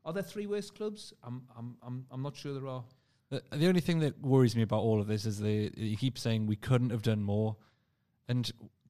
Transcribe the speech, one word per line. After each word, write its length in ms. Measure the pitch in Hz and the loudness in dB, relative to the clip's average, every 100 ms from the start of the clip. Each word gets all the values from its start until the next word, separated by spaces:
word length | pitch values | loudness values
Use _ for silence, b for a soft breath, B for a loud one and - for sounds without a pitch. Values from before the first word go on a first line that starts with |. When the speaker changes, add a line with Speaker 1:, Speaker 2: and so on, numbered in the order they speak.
| 160 | -8
Speaker 1:
Are 80 | |
there 100 | 165 | -6
three 240 | - 214 208 | -6 -6 -4
worse 220 | 202 202 | -4 -6
clubs? 440 | - 214 208 - - | -8 -8 -8 -16 -16
I'm, 200 | 120 123 127 117 | -12 -12 -12 -14
I'm, 180 | 120 117 123 | -14 -12 -12
I'm, 200 | 127 131 | -12 -10
I'm 100 | 127 | -8
not 140 | 139 135 | -8 -8
sure 180 | 143 | -10
there 140 | 135 135 | -8 -8
are. 160 | 127 117 b b b _ | -8 -10 b b b _
Speaker 2:
The, 140 | 139 - | -8 -6
the 160 | 147 180 | 2 4
only 140 | 180 | 4
thing 180 | 180 165 | 2 2
that 200 | 147 - | 0 -2
worries 340 | 135 135 123 113 | 4 6 6 6
me 80 | |
about 160 | 107 107 | 2 2
all 200 | 113 107 | 4 2
of 80 | 101 | 2
this 180 | 107 107 | 0 -2
is 140 | 101 | -2
the, 320 | 107 107 104 - | 0 0 0 -2
you 180 | 107 107 | -4 0
keep 220 | 131 - | -2 -2
saying 300 | 117 110 107 | 0 0 0
we 80 | 107 | -2
couldn't 340 | - 127 123 | 2 2 4
have 140 | 110 | 0
done 180 | 113 107 | 2 0
more, 340 | 101 104 110 107 b b b b b b - | 2 2 0 -2 b b b b b b -4
and 240 | 123 113 - - _ _ | -2 -2 -8 -18 _ _